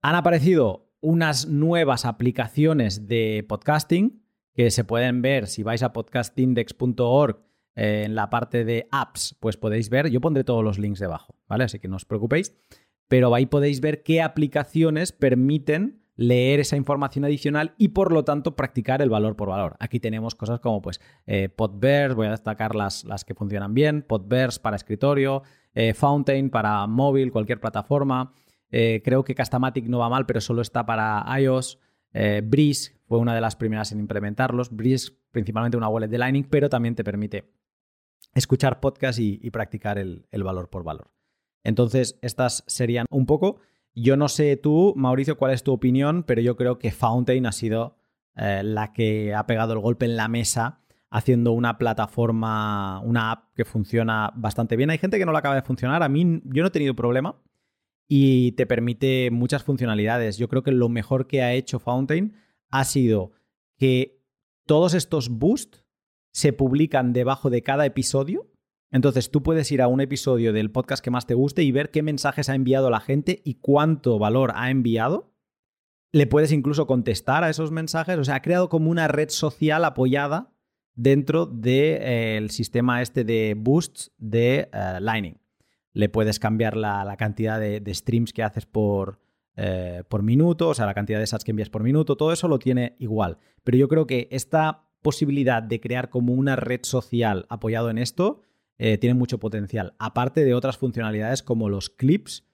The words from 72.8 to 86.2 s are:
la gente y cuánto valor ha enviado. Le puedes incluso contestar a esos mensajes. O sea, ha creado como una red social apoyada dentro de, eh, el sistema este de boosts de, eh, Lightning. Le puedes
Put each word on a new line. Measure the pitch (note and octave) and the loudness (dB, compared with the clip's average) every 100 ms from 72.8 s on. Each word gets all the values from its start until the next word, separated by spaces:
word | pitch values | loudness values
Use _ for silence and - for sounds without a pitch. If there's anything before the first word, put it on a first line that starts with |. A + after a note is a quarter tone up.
| C3 | 4
la | A2 | 0
gente | - C#3 D3 - | 0 -2 0 -4
y | - A#2+ | -6 -6
cuánto | - C#3 D#3 D#3 C3 A2 | 2 4 4 2 2 2
valor | G#2+ B2 C3 | 2 2 0
ha | G#2+ B2 | -2 -2
enviado. | C3+ A#2+ A2+ A#2 F#3+ - _ _ _ _ _ _ _ _ | 0 2 0 0 -2 -6 _ _ _ _ _ _ _ _
Le | D3+ C3+ | 2 4
puedes | C#3+ D3+ | 4 4
incluso | D3+ C3+ D3 D3 | 2 0 0 0
contestar | B2+ A#2 G2+ - C#3+ | 0 0 -4 0 0
a | E3 | 0
esos | D#3 D#3+ | -2 -4
mensajes. | D#3+ D#3+ E3 E3 F3 | -6 -4 -4 -2 -2
O | |
sea, | C3+ C3+ | -2 -2
ha | |
creado | - F3 F3+ | 0 0 2
como | E3 D#3+ | 2 2
una | E3+ D#3 | 2 0
red | D3 D3+ | 0 -2
social | - D#3 - D#3 D#3 | -2 -4 0 0 2
apoyada | E3 C3 C3 C#3 C#3+ D#3+ B3 _ _ _ _ | 2 2 2 2 0 -4 -6 _ _ _ _
dentro | A#2+ A#2+ C#3 C#3 D#3 E3+ | 0 4 4 2 0 -2
de, | A#2 A2+ C3 D3+ D#3 | -4 0 2 2 0
eh, | G#2+ A#2+ A2+ G#2+ | -2 -2 0 -2
el | G#2+ | -4
sistema | - A2+ B2 B2 A#2+ | -6 -4 0 0 0
este | B2 - | -2 -2
de | A2 A2+ A2 G#2 | 0 2 0 0
boosts | A2 D3+ E3+ - - _ | 2 2 0 -10 -18 _
de, | A2 A2+ A#2+ C#3 - | -2 2 2 2 -2
eh, | G#2+ G2 F#2 | -6 -6 -4
Lightning. | G#2 A2+ F2+ - _ _ _ _ _ | -4 -4 -4 -12 _ _ _ _ _
Le | G#2+ G#2 | -2 0
puedes | A2+ | 2